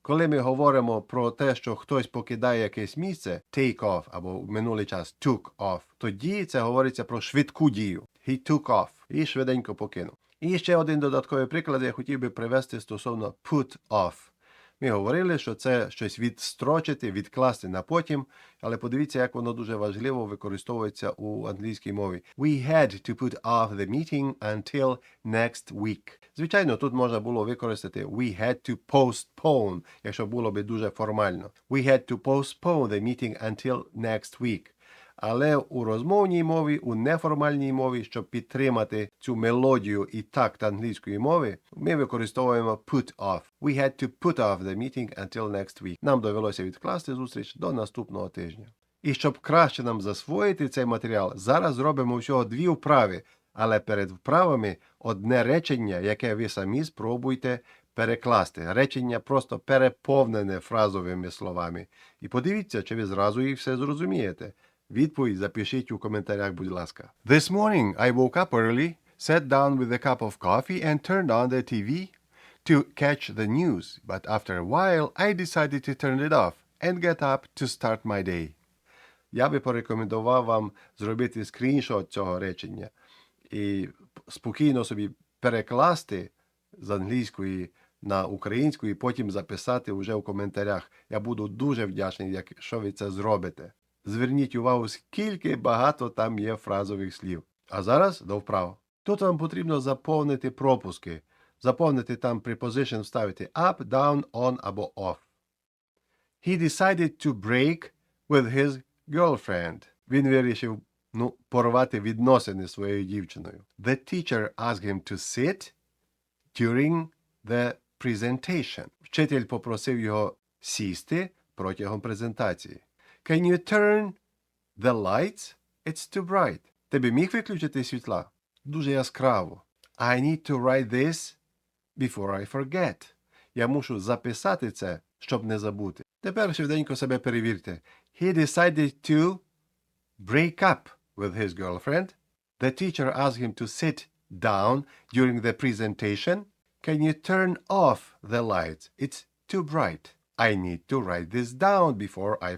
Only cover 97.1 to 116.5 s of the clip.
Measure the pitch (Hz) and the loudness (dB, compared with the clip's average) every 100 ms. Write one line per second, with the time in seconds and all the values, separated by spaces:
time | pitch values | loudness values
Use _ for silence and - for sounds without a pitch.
97.1 | - 92 87 - _ _ 95 95 139 190 | -8 -8 -8 -10 _ _ -4 4 6 4
98.1 | 170 - 104 101 98 90 95 _ _ - | 0 -6 -6 -2 -2 -2 -8 _ _ -4
99.1 | 202 190 165 160 175 170 147 131 135 - | 0 2 2 -2 -2 -2 0 0 -2 0
100.1 | 156 147 135 131 - 135 127 95 85 - | 2 2 0 -2 2 4 4 0 -10 -10
101.1 | 80 - _ _ _ 123 123 165 135 117 | -12 -14 _ _ _ 0 4 4 2 0
102.1 | 120 127 117 120 113 123 120 135 113 101 | -2 -2 -2 -4 -6 -4 -2 -2 -4 -4
103.1 | 123 104 92 98 - 180 180 - 131 143 | -2 -2 -4 -8 0 0 0 0 2 4
104.1 | 143 135 117 127 127 101 98 95 - 95 | 2 -2 -2 -2 -2 -4 -6 -8 -6 -6
105.1 | 82 _ _ _ _ _ _ _ _ _ | -6 _ _ _ _ _ _ _ _ _
106.1 | _ _ _ 170 180 165 - 190 180 165 | _ _ _ -2 2 2 4 2 4 0
107.1 | - 151 113 101 123 143 165 - _ _ | 0 -2 -2 0 2 2 0 -8 _ _
108.1 | _ - 143 120 135 143 131 - _ - | _ 2 4 4 2 0 -2 -10 _ -4
109.1 | 151 175 127 - 90 85 92 - _ - | 2 4 2 -2 -4 -4 -8 -16 _ 0
110.1 | 135 139 131 123 110 120 107 - _ _ | 2 4 4 4 0 -4 -8 -12 _ _
111.1 | 113 120 - _ 123 120 123 127 110 104 | -4 -4 -6 _ 2 4 4 2 0 -2
112.1 | 110 123 127 - 95 92 - 101 101 95 | 2 6 6 4 -6 -8 -6 -2 -2 -2
113.1 | 101 87 92 85 - _ - 104 131 - | -6 -8 -12 -16 -16 _ -6 -2 -2 -2
114.1 | 185 165 120 107 - 117 104 101 98 - | -6 -2 -2 -2 -4 -4 -2 -4 -4 -6
115.1 | 98 - - 143 165 - _ _ _ _ | -8 -6 -2 -2 -2 -10 _ _ _ _
116.1 | _ _ _ _ | _ _ _ _